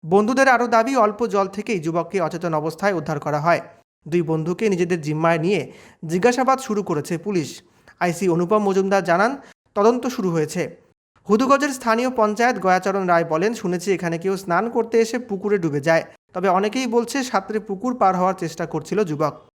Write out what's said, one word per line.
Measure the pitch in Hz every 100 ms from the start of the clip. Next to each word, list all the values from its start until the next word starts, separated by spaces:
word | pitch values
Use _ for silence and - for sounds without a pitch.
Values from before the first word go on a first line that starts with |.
| 160
বন্ধুদের | 190 214 262 269
আরও | 240 240
দাবি, | 226 226 269
অল্প | 214 208 233
জল | 196 196
থেকেই | 196 208 208
যুবককে | 156 165 165 196
অচেতন | 160 180 175
অবস্থায় | 156 156 160 196
উদ্ধার | 180 147 147
করা | 151 147
হয়। | 160 160 - - _ _ -
দুই | 170
বন্ধুকে | 156 160 160 175 220
নিজেদের | 190 180 175
জিম্মায় | 151 151 165 170
নিয়ে | 165 202 127 - - _ 160
জিজ্ঞাসাবাদ | 175 220 247 254 254
শুরু | 254 208
করেছে | 196 160 147 165
পুলিশ। | 202 190 143 - _ _ _ _
আইসি | 175 170 196
অনুপম | 165 175 214
মজুমদার | 202 190 190 196
জানান, | 175 170 220 277 - _ _
তদন্ত | - 220 247 247
শুরু | 254 190
হয়েছে। | 165 151 180 160 - _ _ _ _ -
হুদুগঞ্জের | 214 262 277 285
স্থানীয় | 262 233 226 254
পঞ্চায়েত | 254 214 214 240 247
গয়াচরণ | 185 185 190 196 185
রায় | 170
বলেন, | 170 156 196
"শুনেছি | 240 180 180 180
এখানে | 180 175 165
কেউ | 185 190
স্নান | 147 175 226
করতে | 233 226 226
এসে | 226 247
পুকুরে | 247 196 202 202
ডুবে | 165 147
যায়, | 143 165 - - _
তবে | 185 190
অনেকেই | 180 208 214 254
বলছে | 233 233 277
সাঁতরে | 262 202 196 214
পুকুর | 208 190 247 247
পার | 196 185
হওয়ার | 180
চেষ্টা | 185 165 - 165
করছিল | - - 196
যুবক।" | 202 147 151 143 _